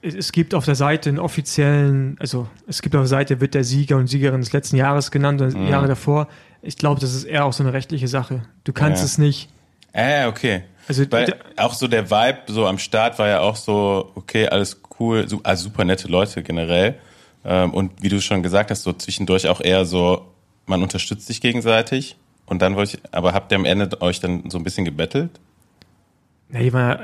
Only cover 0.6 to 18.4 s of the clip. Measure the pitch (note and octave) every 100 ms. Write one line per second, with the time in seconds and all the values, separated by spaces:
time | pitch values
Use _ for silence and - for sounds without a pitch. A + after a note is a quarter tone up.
0.6 | C#3+ C3+ C#3+ D#3 D#3 C#3+ F3 - C#3+ -
1.6 | C#3+ D3 C#3+ C3+ C3 C#3 C3 B2+ A#2 -
2.6 | - E3 - D3 C3 C3+ C#3 C3 C3+ C#3+
3.6 | B2 C3+ C#3 C#3 B2+ C#3 C#3 C3 A#2 C#3+
4.6 | - C3+ C3+ C#3+ C3+ D3 C#3+ C#3+ C3 C#3
5.6 | C#3+ C#3+ C#3 C3 - D3 D3 - - _
6.6 | - - D3 C#3+ C3+ B2+ - D3+ C#3+ B2
7.6 | C3+ C3+ C3 D3+ B2+ C3+ B2 C3 A2+ _
8.6 | - C3+ D3+ D#3 D3+ - D3 C#3 - _
9.6 | _ _ _ - A#2+ D3 B2 A2 B2+ F#2+
10.6 | F2+ _ - C3+ C#3 A#2 A#2+ - - -
11.6 | A2+ A#2 B2+ A#2 F#2 G#2 A#2+ C3+ - A2
12.6 | G#2 F#2+ - A2 A2+ - G#2 G2 F#2 A2
13.6 | - G#2 G2+ G2 - - - A2 G#2+ F#2+
14.6 | G2 - - - A#2 A2+ G2+ G2+ - F#2
15.6 | F2+ G#2+ F#2 F#2+ - F2 D3 - D#2 E2+
16.6 | E2 F2 G2+ C#3+ - - - _ F#2 F2+
17.6 | F2+ F#2 F#2+ F#2+ F#2+ G2+ - G2+